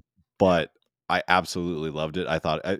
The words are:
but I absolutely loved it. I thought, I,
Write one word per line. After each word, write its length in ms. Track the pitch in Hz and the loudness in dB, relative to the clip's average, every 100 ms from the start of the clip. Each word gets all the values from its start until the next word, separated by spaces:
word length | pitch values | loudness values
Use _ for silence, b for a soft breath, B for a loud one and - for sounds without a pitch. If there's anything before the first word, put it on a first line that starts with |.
| _ _ _ - | _ _ _ 2
but 320 | 95 85 73 _ _ _ - | 4 4 0 _ _ _ -2
I 140 | 90 - | -2 2
absolutely 600 | 90 82 92 87 78 78 | 2 2 -4 -4 -4 -6
loved 260 | 73 80 85 | -4 -4 -4
it. 100 | 69 | -2
I 100 | 80 | -2
thought, 220 | 82 78 | 0 -2
I, 140 | 90 | -2